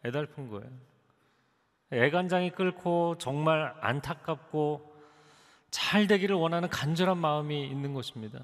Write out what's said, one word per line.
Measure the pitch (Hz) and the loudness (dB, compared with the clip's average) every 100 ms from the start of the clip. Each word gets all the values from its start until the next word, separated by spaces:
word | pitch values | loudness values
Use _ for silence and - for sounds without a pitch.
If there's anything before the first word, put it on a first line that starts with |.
| 120 | -4
애달픈 | 135 147 - 131 | -4 -6 -10 -10
거예요. | 104 117 127 - _ _ _ _ _ _ _ _ _ _ | -10 -12 -18 -20 _ _ _ _ _ _ _ _ _ _
애간장이 | 131 120 175 180 180 180 | 2 4 4 2 0 0
끓고 | 175 185 180 175 170 170 165 | 0 -2 0 -2 2 0 -2
정말 | - 143 156 156 147 - | -4 0 4 4 2 -2
안타깝고 | 104 135 143 160 - 151 - 151 147 147 - - - - - - - - _ | -2 -2 -4 -8 -6 -6 -4 -2 0 -2 -10 -20 -20 -20 -20 -20 -20 -20 _
잘 | - - 202 208 | -6 2 2 6
되기를 | 202 196 190 | 4 4 2
원하는 | 165 170 175 | 2 2 0
간절한 | - 143 165 185 180 | -2 -2 2 2 2
마음이 | 160 151 151 147 139 | 2 0 -2 -4 -4
있는 | 135 139 | -4 -4
것입니다. | 139 117 117 107 127 | -6 -8 -10 -12 -12